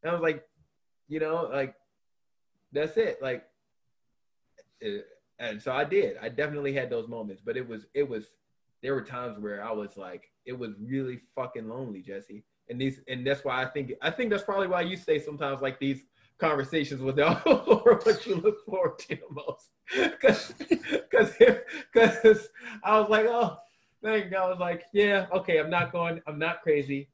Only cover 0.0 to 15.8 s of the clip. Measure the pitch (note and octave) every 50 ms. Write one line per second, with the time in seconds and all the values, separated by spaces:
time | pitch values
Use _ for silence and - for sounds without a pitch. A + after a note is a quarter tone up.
0 | - D#3+ F3 E3+ D#3+ D#3+ D#3 D3 - _ _ _ _ _ _ _ _ _ _ _
1 | _ _ C#3+ D#3 D#3 D#3 D#3+ E3+ E3 - B2+ C#3 C3+ C3 - _ _ _ _ _
2 | _ _ _ _ _ _ _ _ _ _ _ _ _ _ - C#3+ D3+ D#3 D#3 -
3 | C#3+ - - - C3+ C3 B2 - - _ _ _ _ _ _ _ _ _ _ _
4 | _ _ _ _ _ _ _ _ _ _ _ - _ _ _ _ A#2 G#2+ G2+ G#2
5 | - - - _ _ _ _ _ A#2+ A#2 G#2+ G#2+ - C#3 B2+ C#3 D3 D3 F3+ G3+
6 | F#3+ G#2 - - G#2+ A2+ A#2 C3+ D3 D3 D3 D3 C#3+ C#3 C#3 C#3 B2+ A#2+ A#2+ A#2
7 | A2 A2+ A#2 A#2 A2 G#2 F#2+ - _ A#2 A2+ B2+ B2+ A#2+ A2+ G#2+ G#2 _ _ C#3
8 | D3 C3 A#2+ G#2+ G#2 _ _ _ _ _ _ _ _ _ _ _ - B2+ C#3 B2+
9 | G#2+ G#2+ B2+ B2 B2 A#2+ G#2+ G#2 G#2 G#2 G2+ G2+ G#2 A2+ A2+ G#2+ G#2 G2+ - G2
10 | G2 F#2 F2+ F2+ - _ _ _ _ B2+ B2+ B2 B2 A2 G#2 G2 G#2+ A#2+ C3 C3+
11 | C3+ B2+ B2 A#2 _ _ _ C3+ C3 B2+ - A#2+ A2 A2 A2+ B2+ C3+ A#2+ G#2 F#2+
12 | F2+ F#2+ G2 G2 G#2 _ G#2 G#2+ _ _ _ _ _ _ A#2+ B2 C3 C3+ C3 -
13 | - - C3 B2 B2 C#3 C#3 C3+ - C#3 B2 B2+ C3 C3 - D3 C3+ A#2+ B2 -
14 | - D#3+ E3 - B3 A3+ G#3 F#3+ G3 - G3 G3 G3 F#3 F3+ F3 E3+ F3 F#3+ F3+
15 | - - D#3 D3 D3 D#3 D3 C#3+ D3+ C#3 C#3 B2+ C#3 C3+ C3 -